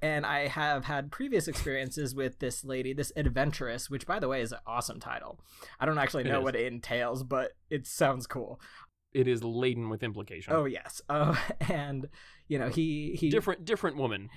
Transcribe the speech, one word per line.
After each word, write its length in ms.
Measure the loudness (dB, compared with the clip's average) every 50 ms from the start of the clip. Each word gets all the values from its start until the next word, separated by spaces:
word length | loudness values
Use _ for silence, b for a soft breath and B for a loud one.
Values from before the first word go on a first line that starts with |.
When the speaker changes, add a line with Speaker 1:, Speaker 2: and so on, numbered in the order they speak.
Speaker 1:
and 220 | 0 0 0 2 0
I 200 | 0 0 0 0 0
have 360 | 0 0 2 2 2 2 0
had 260 | 0 -2 -2 -2 -4
previous 380 | -6 -6 -2 2 2 2 2 0
experiences 640 | -2 -2 -2 -2 -2 -2 -2 -4 -4 -2 -2 -2 0
with 240 | 0 -2 -2 -2 -2
this 240 | -4 -4 -4 -4 -6
lady, 280 | -4 -2 -2 -2 -2
this 180 | -2 -2 -4 -2 0
adventuress," 720 | 2 2 4 4 4 4 2 2 0 -2 -4 -4 -4 -6 -4
which, 160 | -6 -4 -2
by 120 | -2 -2 0
the 100 | 2 2
way, 140 | 2 0
is 100 | 0 -2
an 60 | -4 -8 -6
awesome 340 | -4 -2 -2 -2 -2 -6 -8
title. 400 | -8 -6 -6 -6 -6 -10 -14 -16 B B B B B B B B
I 60 | 0
don't 120 | 2 2 2
actually 260 | 2 2 0 0 0
Speaker 2:
It 40 | 2
Speaker 1:
know 100 | 2 2
Speaker 2:
is. 40 | 2
Speaker 1:
what 120 | 2 2
it 140 | 2 0 0
entails, 500 | -2 -6 -4 -2 0 0 2 0 0 -2 -2
but 280 | -2 0 0 0 -2 -6 _ _ -4
it 160 | -4 -4 -4
sounds 400 | -2 0 4 4 4 4 2 -4
cool. 340 | -6 -6 -6 -6 -6 -10 -12 B B B B B B _ _ _ _
Speaker 2:
It 140 | 2 4 4
is 160 | 6 4 2
laden 460 | 2 0 0 2 2 2 2 2 -2 -2
with 140 | -2 -2
implication. 500 | -2 -4 -4 -4 -8 -10 -10 -8 -2 2
Speaker 1:
Oh, 140 | 2 2 2
yes. 340 | 2 -2 -6 -8 -10 -12 -10 -4 0
Uh, 260 | 2 4 4 4 4 4 2 0
<laughs> 200 | -2 0 0 0
and, 360 | 0 0 0 -2 -4 -4 -6 -8 B B B B B B B B
you 100 | -2 0
know, 100 | 0 0
he, 480 | 2 2 2 2 0 -2 -2 -4 -2 2
he 120 | 4 4
Speaker 2:
Different, 340 | 4 4 4 2 -2 0 0
different 320 | 0 0 2 2 0 0
woman, 320 | 2 0 0 0 -2 -6 -6 -2